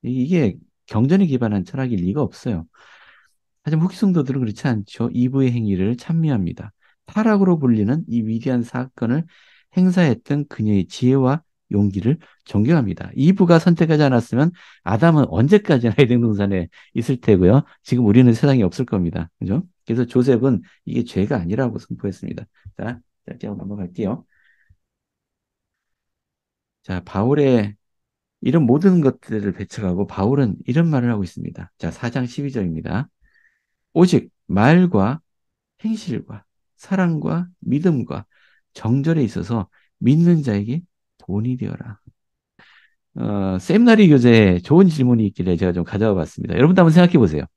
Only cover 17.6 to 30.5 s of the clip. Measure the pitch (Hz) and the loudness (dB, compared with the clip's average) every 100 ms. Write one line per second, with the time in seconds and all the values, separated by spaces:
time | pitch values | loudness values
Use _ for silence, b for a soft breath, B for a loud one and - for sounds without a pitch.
17.6 | - b - 127 113 110 123 117 143 135 | 0 b -4 0 4 6 6 4 2 2
18.6 | 92 - 127 101 87 85 82 _ - 120 | 0 -2 -4 -4 -4 -6 -10 _ -6 -6
19.6 | - _ - 113 120 123 127 123 135 104 | -6 _ -6 -4 0 0 2 2 0 -2
20.6 | B B - 123 - - 92 135 85 110 | B B -8 -6 -4 -4 -2 -4 -4 -4
21.6 | 127 - - - 101 92 - - 110 b | -4 -6 -12 -10 -10 -10 -12 -14 -16 b
22.6 | b - 113 120 _ _ - - 202 208 | b -14 -12 -12 _ _ -20 -16 -12 -12
23.6 | 190 104 90 - 107 170 _ _ _ _ | -12 -12 -12 -8 -8 -8 _ _ _ _
24.6 | _ _ _ _ _ _ _ _ _ _ | _ _ _ _ _ _ _ _ _ _
25.6 | _ _ _ _ _ _ _ _ _ _ | _ _ _ _ _ _ _ _ _ _
26.6 | _ _ - 90 - 95 113 147 139 123 | _ _ -10 -10 -8 -4 0 2 2 2
27.6 | 101 104 _ _ _ _ _ _ - 165 | 0 -8 _ _ _ _ _ _ -2 0
28.6 | 123 139 190 180 139 - - 110 101 90 | 2 4 4 4 2 -2 -8 -6 -6 -8
29.6 | 98 - 98 90 101 - 98 139 123 | -12 -6 -4 -4 -6 -2 -2 0 -2